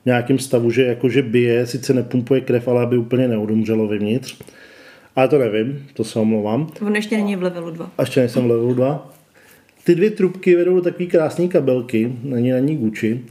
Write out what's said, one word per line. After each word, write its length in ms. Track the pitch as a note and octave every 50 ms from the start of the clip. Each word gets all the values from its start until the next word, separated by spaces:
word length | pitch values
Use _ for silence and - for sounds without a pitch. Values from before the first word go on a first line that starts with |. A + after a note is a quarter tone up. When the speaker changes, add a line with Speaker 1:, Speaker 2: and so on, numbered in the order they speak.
| -
Speaker 1:
v 40 |
nějakém 320 | B2+ B2 A#2+ A#2 A#2+ C#3 C3
stavu, 320 | C3 - - A#2+ A#2 A#2
že 140 | A2+ A#2 C3
jakože 380 | B2 A#2 A#2+ - B2+ A2+ C3+ C3+
bije, 440 | A#2 A2 B2 A#2+ A#2+ A#2 A#2 B2
sice 280 | A#2+ - C3 - - C3+
nepumpuje 460 | B2+ A#2+ - - B2+ A#2+ B2 C3+ C3
krev, 280 | B2+ - B2 A#2+ A#2+ B2+
ale 140 | B2 B2 A#2+
aby 140 | A#2 B2 B2
úplně 300 | A#2 A2+ A#2+ B2 C3 B2
neodumřelo 580 | A#2 G#2+ G#2+ G#2+ A2 A2 A2 G#2 A2+ A2 A2 G#2
vevnitř. 480 | G#2 G#2 G#2 G#2 A2 C3 C3+ - - - - - - - - - - - - - - - - _ -
Ale 120 | - C3 C3
to 100 | D3+ D3
nevím, 480 | C3 A2+ G2+ A2 A2 B2+ C#3+ C#3+ C#3 - -
to 100 | - A2
se 140 | - - A#2
omlouvám. 520 | G#2+ A2 A2 G#2+ G#2 G#2 A2 B2 D#3 D#3+ - - G#3+
Speaker 2:
On 100 | G#3 G#3
ještě 200 | G#3+ G#3 G#3+ A3+
není 200 | A3 G3+ G3+ G3+
v 60 | F#3 F3
levelu 280 | F#3 F3 F3 E3 E3+
dva. 200 | E3 E3 E3 F#3 - -
Speaker 1:
A 40 | C#3
ještě 180 | B2 - C3+
nejsem 220 | B2+ A#2+ B2 C3+ B2
v 60 | A#2+
levelu 240 | A#2 A2+ A#2 B2 B2+
dva. 380 | B2 B2+ C3+ D3+ D3+ - - - _ _ _ _ _ _ _ - _ _ _ _ _ -
Ty 100 | - F3
dvě 160 | E3 F#3 G#3+
trubky 460 | G#3+ - F#3+ F3+ F3+ - - F#3 F3
vedou 180 | E3+ F3 F3+ F#3
do 80 | F#3 F3
takový 240 | F3 - - F3+
krásný 420 | F3 - F3 D#3 C#3+ - - F3 F3+
kabelky, 640 | F3 F3 C#3 C3 B2+ B2+ A#2+ A#2 - A2 A2+ A#2+ B2+ A#2+ A#2
není 280 | C#3+ C3 A#2+ A#2+ B2+
na 80 | B2+ B2+
ní 180 | C3 C#3+ D#3
Gucci. 440 | D3+ A#2 A2 G#2+ - - A2 A2+ B2 B2 -